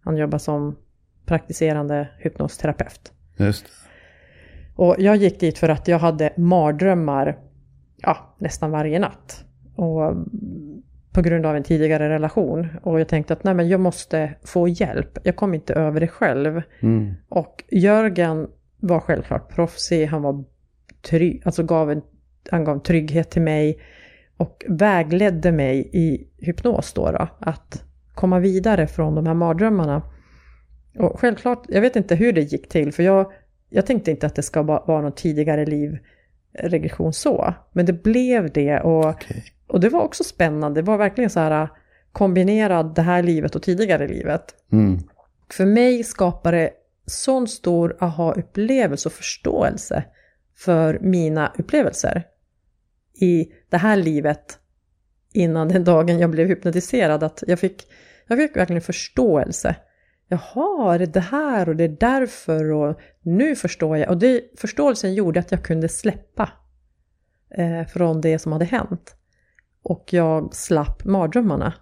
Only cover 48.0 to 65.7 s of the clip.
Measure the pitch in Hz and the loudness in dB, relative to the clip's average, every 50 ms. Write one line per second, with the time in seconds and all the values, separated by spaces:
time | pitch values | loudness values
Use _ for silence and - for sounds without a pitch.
48 | 185 175 160 156 170 165 - 185 165 - _ 202 208 226 269 262 226 175 143 143 | -4 -4 -2 -2 -2 -2 -2 -2 -6 -6 _ -4 0 2 2 2 2 0 -2 -4
49 | - 165 - - - - - - _ - - - - - - - - - - - | -6 -8 -8 -8 -12 -12 -12 -6 _ -4 0 0 0 0 -2 -4 -8 -4 -4 -4
50 | - - _ _ _ _ _ _ _ _ _ _ - 190 175 160 160 156 156 - | -4 -6 _ _ _ _ _ _ _ _ _ _ -2 0 2 2 2 2 0 0
51 | - 190 185 175 165 156 156 156 151 - - - - - - 302 240 - - - | 0 0 2 2 2 0 0 0 -2 -2 -4 -6 -6 0 2 2 2 2 -2 -2
52 | - - - 170 170 _ _ _ _ _ _ _ _ _ _ _ _ _ _ _ | -2 -2 -2 -4 -6 _ _ _ _ _ _ _ _ _ _ _ _ _ _ _
53 | _ _ _ - 196 180 175 165 165 - - _ _ _ - 175 175 220 214 196 | _ _ _ 0 2 2 2 2 0 -2 -8 _ _ _ -2 0 2 2 2 2
54 | 170 160 156 147 139 147 151 - _ - - _ _ _ _ _ _ _ _ _ | 2 0 0 0 0 0 -2 -2 _ -20 -20 _ _ _ _ _ _ _ _ _
55 | _ _ _ _ _ _ _ 214 175 165 160 165 160 160 180 185 175 175 170 160 | _ _ _ _ _ _ _ 0 2 2 2 0 0 2 2 2 4 4 4 4
56 | 170 175 170 170 175 165 160 156 - 190 185 - - 180 165 180 175 - - 247 | 4 4 2 2 2 2 2 2 2 2 0 0 -2 -2 -2 -2 -4 -2 0 2
57 | 196 156 151 151 156 156 - - - - 180 175 - 185 190 - - _ _ _ | 2 2 2 0 -2 -4 -6 -8 -2 -2 0 0 0 -4 -4 -6 -20 _ _ _
58 | _ _ _ _ _ _ 233 247 311 294 302 - 180 175 175 170 170 - 175 - | _ _ _ _ _ _ 0 0 0 0 0 -2 -2 0 -2 -4 -4 -6 -8 -8
59 | - - _ - 254 220 165 147 - - - - - - 165 - _ _ _ _ | -10 -6 _ 0 2 2 2 2 0 -2 -6 -6 -4 -4 -4 -4 _ _ _ _
60 | _ _ _ _ _ _ 180 170 - - - 240 311 403 403 320 233 190 170 170 | _ _ _ _ _ _ -6 -6 -6 -6 -6 -4 -2 -2 -2 0 0 0 2 0
61 | 185 170 151 185 175 170 254 285 311 294 254 214 180 165 156 156 170 165 156 - | 0 0 0 -2 -2 -2 -4 -4 -2 -2 -2 -2 0 -2 0 0 0 -2 0 0
62 | 226 240 262 269 262 240 - - - - 160 156 156 156 156 151 147 147 160 - | 0 2 2 0 -2 -2 -6 -12 -4 -4 -2 -2 0 0 0 0 0 -2 -4 -6
63 | - _ _ _ _ 170 170 202 269 311 285 - - 170 - _ 165 156 160 151 | -12 _ _ _ _ 0 2 2 2 2 0 -2 -4 -6 -4 _ -2 -2 0 0
64 | - - 180 170 208 254 254 240 - - _ - - 214 - - 294 285 240 214 | 0 0 0 2 4 2 2 2 -2 -6 _ -10 -10 -8 -2 0 0 0 0 0
65 | - 190 190 208 202 180 156 180 175 - 196 180 - - | -4 -4 -2 0 -2 0 0 -2 -2 -2 -4 -6 -2 -4